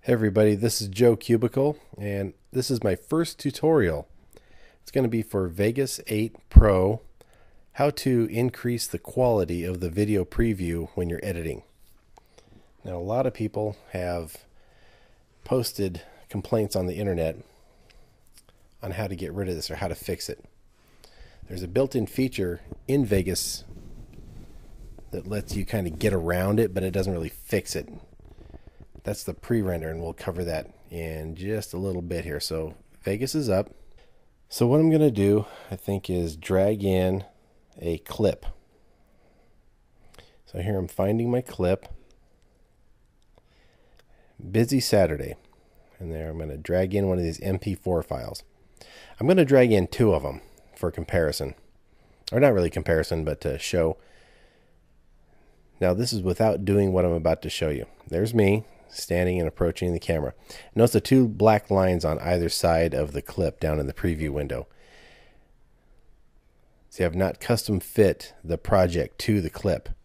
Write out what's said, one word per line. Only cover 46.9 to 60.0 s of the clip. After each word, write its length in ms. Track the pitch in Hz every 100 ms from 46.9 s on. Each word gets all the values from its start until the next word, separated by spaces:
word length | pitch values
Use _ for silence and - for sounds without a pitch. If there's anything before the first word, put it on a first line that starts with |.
in 140 | 101 98
one 100 | 90
of 60 |
these 180 | 85 82
M 160 | 98 92
P 160 | -
four 300 | 92 - 87
files. 400 | 73 65 55 - - _ _ _ - - - -
I'm 60 | 135
gonna 200 | 185 143
drag 260 | 135 123
in 160 | 107 87
two 260 | - 117
of 100 | 82
'em 180 | 69 69 - - - -
for 160 | 87
comparison. 640 | - 82 92 78 71 69 - - _ _ _ _ _ -
Or 80 | 120
not 140 | 139
really 160 | 104 85
comparison, 560 | 85 78 82 78 82 78
but 160 | 73
to 160 | 80 67
show. 400 | - 90 80 78 - - _ _ - _ _ _ _ _ _ _ _ _ _ _ _ _
Now 160 | 92 90
this 180 | 120
is 80 | 110
without 440 | 92 90 110 92 98
doing 280 | 101 98
what 100 | 92
I'm 100 | 90
about 280 | 85 80 82
to 80 | 78
show 200 | - 78
you. 180 | 71 55 - -
There's 280 | 82 110 113
me 280 | 98 104 110 - -
standing 460 | - - 87 90 90
and 80 | 80
approaching 460 | - 87 - 90
the 60 |
camera. 340 | 85